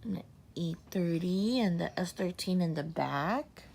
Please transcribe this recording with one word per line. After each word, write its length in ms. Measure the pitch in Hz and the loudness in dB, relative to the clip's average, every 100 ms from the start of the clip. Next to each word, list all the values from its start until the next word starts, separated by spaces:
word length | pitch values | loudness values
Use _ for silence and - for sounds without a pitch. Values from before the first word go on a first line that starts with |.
And 140 | 233 185 | -4 -6
the 60 | - - - - | -8 -20 -16 -6
E 200 | 170 165 - | -4 -4 -6
thirty 680 | - 175 165 180 185 208 254 | -2 2 2 2 2 2 4
and 200 | 214 170 | 4 2
the 180 | 170 - | 0 -2
S 120 | 180 | -4
thirteen 500 | - 185 180 - 185 | -2 -4 -4 0 2
in 120 | 175 | 2
the 100 | 160 | 0
back. 800 | 151 160 139 139 151 233 302 - - | -4 0 0 0 0 0 -2 -10 -20